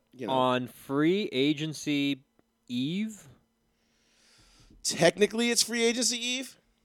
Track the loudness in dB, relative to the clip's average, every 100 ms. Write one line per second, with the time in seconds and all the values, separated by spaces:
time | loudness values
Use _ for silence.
0 | _ -10 -2 2 2 0 -4 -14 -4 0
1 | 2 2 0 0 0 0 -4 -6 -4 -2
2 | -2 -4 _ _ _ _ -8 -4 -2 -4
3 | -6 -10 -20 -20 _ _ _ _ _ _
4 | _ _ _ _ _ _ _ -8 -6 4
5 | 4 4 2 2 2 2 0 2 2 2
6 | -2 -2 -4 -4 -8 -16 _ _